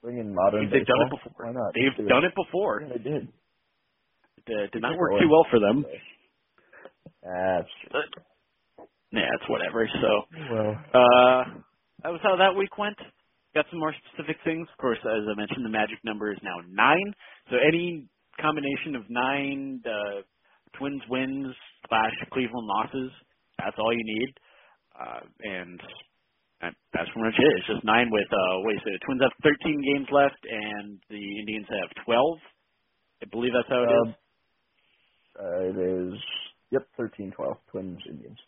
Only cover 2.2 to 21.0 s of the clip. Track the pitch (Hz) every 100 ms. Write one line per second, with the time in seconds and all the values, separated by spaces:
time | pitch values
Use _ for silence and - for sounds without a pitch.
2.2 | 175 196 175 175 202 104 151 123 131 151
3.2 | - _ _ _ _ _ _ _ _ _
4.2 | _ _ - 110 101 113 117 160 170 98
5.2 | 175 156 160 117 104 131 143 - - -
6.2 | _ _ _ _ _ - - _ - _
7.2 | 87 90 92 90 - - - 139 151 -
8.2 | _ _ _ _ _ - - _ _ 117
9.2 | 76 60 - - 87 113 110 - 117 104
10.2 | - - 147 113 107 107 - 123 123 123
11.2 | 127 127 123 - _ _ _ _ 156 170
12.2 | 208 185 190 190 196 - 202 208 - _
13.2 | _ _ _ 151 151 170 156 151 - -
14.2 | 151 156 - 160 165 _ 127 110 113 110
15.2 | 107 104 104 - 117 110 107 110 117 107
16.2 | 107 98 98 87 87 95 123 160 202 208
17.2 | - - _ 123 143 165 175 165 127 _
18.2 | _ - 156 156 139 139 160 135 98 120
19.2 | 131 143 139 139 139 131 117 107 104 101
20.2 | 95 _ _ _ _ - 139 139